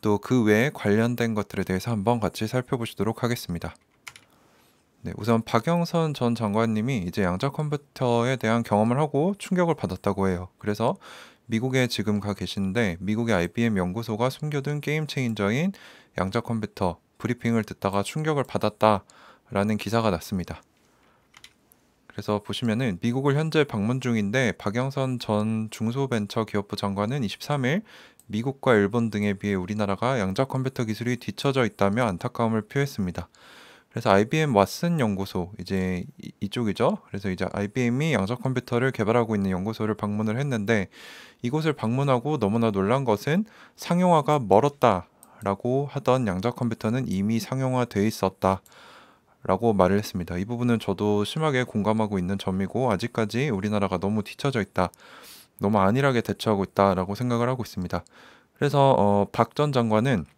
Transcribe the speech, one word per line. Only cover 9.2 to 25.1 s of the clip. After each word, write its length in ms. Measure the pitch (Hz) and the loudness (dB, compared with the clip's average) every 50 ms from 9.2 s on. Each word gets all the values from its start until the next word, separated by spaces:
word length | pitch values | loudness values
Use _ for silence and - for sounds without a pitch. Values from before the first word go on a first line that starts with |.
| 151 185 202 | 0 0 0
충격을 380 | - - - 190 180 175 170 156 | -4 -4 -2 0 2 2 2 0
받았다고 540 | - - 87 92 90 - 101 98 101 98 95 | -2 -2 -6 -6 -2 -2 -2 0 2 2 0
해요. 180 | 92 87 90 - _ | 0 -2 -4 -10 _
그래서 380 | _ - 104 104 104 113 123 190 - - - - - - - - _ _ | _ -4 -4 -2 0 0 0 0 -2 -8 -20 -20 -20 -20 -20 -20 _ _
미국에 420 | - 113 113 117 131 127 131 127 | -4 -4 -2 -2 0 2 2 0
지금 320 | 117 - - 101 107 104 104 | 0 0 -2 -2 0 -2 -2
가 140 | 98 101 98 | -2 -4 -4
계신데 640 | - 92 90 - - 98 95 95 120 117 98 85 85 | -4 -6 -6 -4 -4 -4 -2 0 0 0 0 -2 -4
미국의 340 | 90 95 107 110 117 117 110 | -4 -4 -2 -2 0 0 2
아이비엠 420 | 90 85 87 - - 117 117 110 | 0 0 0 0 0 0 0 2
연구소가 520 | 95 90 90 90 110 117 - 110 104 120 131 | 0 0 -2 -2 -6 -6 -6 -4 -2 -2 -2
숨겨둔 520 | 135 - - 151 147 143 135 143 147 151 | -2 -4 -8 -6 -6 -4 -4 -4 -6 -4
게임 260 | 143 143 147 156 156 | -4 -4 -4 -2 -4
체인저인 640 | 143 - 143 131 120 113 104 101 98 110 135 165 196 196 - - - - - - _ _ - | -4 -4 -2 -2 -2 -2 0 0 0 2 2 0 -2 -2 -6 -16 -20 -20 -20 -20 _ _ -4
양자 220 | 90 92 92 117 | -4 -2 -2 -4
컴퓨터 580 | - - 120 113 107 101 _ - 101 90 82 - _ _ _ | -2 -2 -4 -4 -4 -6 _ -2 -2 -2 -2 -4 _ _ _
브리핑을 460 | _ - 113 123 - - 117 117 113 107 | _ -4 -4 -4 -2 0 0 0 0 0
듣다가 400 | - - _ - 98 95 101 101 | -2 -8 _ -2 0 0 0 -2
충격을 400 | - - 156 156 156 156 143 127 | -2 -4 -4 -2 -2 0 -2 -2
받았다라는 1300 | - - 101 - 107 - _ - 107 107 95 - _ - - - - - _ _ _ - 101 101 107 110 104 | -2 -2 -2 -2 -2 0 _ 4 4 4 4 0 _ -20 -20 -20 -20 -20 _ _ _ -2 0 0 2 0 -2
기사가 320 | - 101 104 113 113 110 | -2 -2 0 2 2 2
났습니다. 500 | 92 80 - - 101 92 85 - 92 - _ _ _ _ _ _ _ _ _ _ _ _ _ _ _ - - - _ _ _ _ _ _ _ _ _ _ _ | 0 0 -2 -4 -4 -4 -4 -6 -10 -14 _ _ _ _ _ _ _ _ _ _ _ _ _ _ _ -20 -20 -20 _ _ _ _ _ _ _ _ _ _ _
그래서 340 | _ - - 101 - 107 101 - | _ -14 -10 -2 -2 -2 -2 -2
보시면은 560 | - 104 - - 117 107 113 135 120 95 87 | -4 -6 -2 0 0 0 2 0 -2 -2 -2
미국을 340 | - 117 117 135 135 143 139 | -2 -2 -2 2 2 2 2
현재 280 | 143 160 160 156 160 147 | 2 0 2 2 2 2
방문 360 | - - 110 98 110 127 131 | 2 0 -2 0 0 0 0
중인데 520 | 123 127 117 110 104 98 107 131 131 110 92 _ | 0 0 0 0 0 0 2 2 2 2 0 _
박영선 580 | - 104 101 120 127 139 135 139 135 131 | -4 -2 -2 0 -2 -2 -2 -2 -2 -2